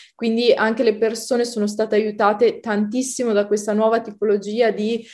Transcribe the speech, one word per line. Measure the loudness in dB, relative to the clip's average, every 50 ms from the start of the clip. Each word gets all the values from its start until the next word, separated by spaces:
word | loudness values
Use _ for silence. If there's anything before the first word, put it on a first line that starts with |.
| -20 _ _
Quindi | -6 -2 -2 0 2 4 4 4
anche | 4 4 0 0 2 2
le | 0 2
persone | 2 0 -2 -2 -4 -4 -2 -2 0 0
sono | -2 -2 -2 -2
state | -2 -2 -2 -2 0 0
aiutate | 0 0 0 0 0 2 2 2 4 2 2 0 -2
tantissimo | -6 -4 -2 -2 -2 0 -2 -4 -4 -4 -4 -4 -2 0 2
da | 0 2
questa | 0 -2 -2 -2 -2 0
nuova | 2 2 2 2 0
tipologia | -2 -4 -8 -4 0 0 0 0 -2 -4 0 0 2 2
di, | 0 0 -2 -2 -2 -4 -6 -12